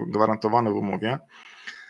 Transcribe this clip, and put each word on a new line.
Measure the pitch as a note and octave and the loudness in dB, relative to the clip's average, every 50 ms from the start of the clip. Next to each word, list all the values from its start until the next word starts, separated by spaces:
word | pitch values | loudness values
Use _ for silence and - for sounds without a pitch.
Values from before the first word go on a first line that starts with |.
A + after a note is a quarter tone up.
| - | -6
gwarantowane | F2 G2 G#2 A2 A2 A2 G#2+ - G#2+ A2 A#2+ A#2 G#2+ | -2 0 2 2 2 2 0 0 2 2 2 2 2
w | G2+ | 0
umowie, | A2+ G#2+ G2 F#2+ F#2 G#2+ A#2 C3+ D#3+ - _ - - - - - - - - - - - | -2 -2 -4 -4 -4 -2 -4 -4 -4 -8 _ -20 -20 -20 -20 -20 -20 -18 -18 -18 -18 -20